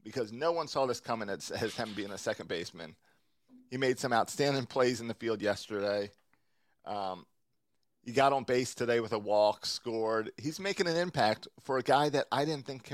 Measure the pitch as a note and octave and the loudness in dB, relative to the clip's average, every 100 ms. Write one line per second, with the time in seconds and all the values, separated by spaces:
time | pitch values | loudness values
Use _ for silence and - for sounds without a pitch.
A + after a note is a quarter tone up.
0 | G#2+ B2+ G#2 A#2+ D#3+ E3+ D3 C#3+ C3 A2+ | -10 -4 -4 -2 0 0 -2 0 0 0
1 | - A#2 G2+ F2+ - G#2 A2+ - A2 G#2 | -2 -4 -2 -6 -6 -4 -4 -2 -6 -6
2 | G2 F#2+ A2+ - E2+ F2 E2+ E2+ D#2+ - | -8 -6 -4 -4 -4 -6 -6 -10 -16 -16
3 | _ _ _ _ _ - - B2+ C3 - | _ _ _ _ _ -20 -10 -2 0 0
4 | C3 A#2 F#2+ - C#3+ C#3 A#2+ C3+ B2+ A#2+ | 2 2 2 2 2 2 0 4 4 2
5 | A#2 - A2+ G#2+ G#2 F#2+ - G#2 G2+ G#2 | -6 -4 -2 0 0 -2 -2 -2 0 -2
6 | G2+ _ _ _ _ _ _ _ - G#2 | -4 _ _ _ _ _ _ _ -8 -6
7 | F#2+ F2+ - _ _ _ _ _ _ _ | -4 -8 -12 _ _ _ _ _ _ _
8 | A#2+ B2 C#3 C3+ B2 B2+ B2+ - A#2+ A#2 | -2 4 4 4 2 2 0 -2 2 2
9 | A2 A2 G#2 G#2 G#2 G#2 - - A#2 A2+ | 2 -2 2 6 6 4 -4 -6 -4 -2
10 | A2 A2 A2 - C3+ D#3+ G3 F#3+ F3 E3 | 0 0 -2 -6 -8 -4 -4 -2 0 0
11 | F3+ C#3+ A2 G#2+ - - - C3 B2 C#3 | 0 2 2 2 -6 -16 -2 -2 4 4
12 | D3 C3+ - B2+ D3+ D3 B2+ B2+ - | 4 2 0 0 0 -2 -8 -12 -10